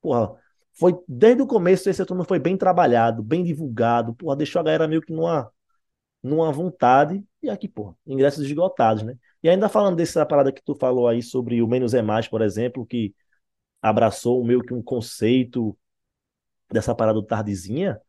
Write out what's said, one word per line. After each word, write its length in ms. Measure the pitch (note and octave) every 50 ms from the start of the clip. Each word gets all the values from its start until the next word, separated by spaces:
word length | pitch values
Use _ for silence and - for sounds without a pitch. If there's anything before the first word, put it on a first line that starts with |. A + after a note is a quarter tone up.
Porra, 320 | - F3 C3 A#2+ A2 - - _ _ _ _ _ _ _
foi, 200 | _ - E3 F3+ F3 - -
desde 340 | - B2+ A#2+ G#3+ A3+ B3+ B3
o 40 | C#4
começo 420 | C#4 C4 G#3+ E3+ F3 F#3+ F3+ - G3+
esse 120 | F#3 -
retorno 240 | F#3 - F3+ F#3 E3+
foi 140 | - G3 D#3+
bem 180 | B2+ G3 F#3+
trabalhado, 640 | F#3 - F#3 F3+ F3 E3+ C3+ A#2+ A#2 A2+ A#2 A2+ A2+
bem 220 | A2 A2 D3+ F3 F3+
divulgado, 680 | F3 D#3 C#3+ D#3+ C3+ A#2 A2 A#2 A#2 A#2+ A#2+ A#2 A#2 A#2
porra, 220 | _ - D#3 C#3
deixou 240 | C#3+ D#3 C#3+ - F3
a 20 |
galera 260 | D#3+ D#3+ D#3 D#3+ D#3+ D#3
meio 120 | D#3 D#3+
que 120 | D#3+ -
numa, 380 | D#3+ D#3+ E3 E3+ E3 D3 A#2+ A2+ _ _ _ _ _ _ _ _ _ _ _ _ _ _
numa 280 | - B2 D3 D#3+ E3 D#3+
vontade, 760 | C#3 C#3+ F3 F#3 F3 _ - A#2+ C3 C#3 D3 D3 F#3 G3 G3+ _ _ _
e 80 | - C4
aqui, 200 | G#3 - - -
porra, 260 | _ - G#2+ G2 - _ _
ingressos 400 | D3+ C3+ C3+ C3+ C#3+ C#3+ D3+ C#3+
esgotados, 580 | C3+ D3 D3+ F3 F#3+ - - B2+ A2 A2+ G#2+
né? 140 | G#2+ A2 C3+ - _ _ _ _
E 80 | - D#3+
ainda 200 | F3+ G3 A3 G3+
falando 280 | - G#3+ G#3 G3 F3
dessa 300 | E3 E3+ - - E3 D3+
parada 240 | - D#3 C#3+ C3+ C3+
que 120 | C3+ - _
tu 100 | - C#3+
falou 320 | - - B2+ B2+ B2+ A#2+
aí 160 | A#2+ A#2 A#2+
sobre 400 | A#2 - - B2+ A#2+ A#2 A#2+ A#2
o 60 | A#2 A2+
Menos 260 | A#2+ B2+ B2+ A#2 A#2
é 80 | B2
Mais, 240 | A2 G#2+ G#2+ A2+ A2
por 160 | - - A2
exemplo, 420 | A2 G#2 F2+ A2 A#2+ B2 - C3+ A2+
que 300 | _ - A#2+ A2+ G2 - _ _ _ _ _ _ _ _ _ _ _ _ _
abraçou 640 | - G#2+ G#2 A2 A2+ A2 G#2+ - - A#2+ B2 B2+ A#2+
meio 180 | A#2 B2 B2
que 120 | A#2+ - B2
um 80 | A#2+
conceito 960 | G#2 - C3 A#2+ A2+ - - - A2+ A2 B2+ C3 B2+ A#2+ - B2+ A2+ G#2+ F#2+ _ _ _ _ _ _ _ _ _ _ _ _ _ _ _ _ _ _ _
dessa 240 | - A2+ G#2+ -
parada 280 | A2+ - A2+ A2 G#2+ A2
do 60 | G2+
Tardezinha 720 | - A#2+ G#2 G#2+ G#2 G2+ F2+ E2+ F#2 A2+ D3+ F#3+ G3 B2+ - _